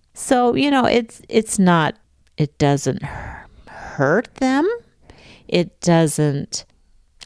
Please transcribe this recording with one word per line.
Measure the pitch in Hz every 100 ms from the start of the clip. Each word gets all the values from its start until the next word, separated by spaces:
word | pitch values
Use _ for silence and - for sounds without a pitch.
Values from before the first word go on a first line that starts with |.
| _
So, | - - 254 247
you | 247 285
know, | 269
it's, | 233 247 233 - -
it's | 220 220 -
not, | 180 170 151 - _ _ _ -
it | 147 -
doesn't | 143 139 139 -
hu-, | 147 - - - - - -
hurt | - - - 135 185 - -
them. | 262 269 349 466 - _ - - - - -
It | 175 170 -
doesn't | - 165 160 151 151 143 - - - _ _ _ _ _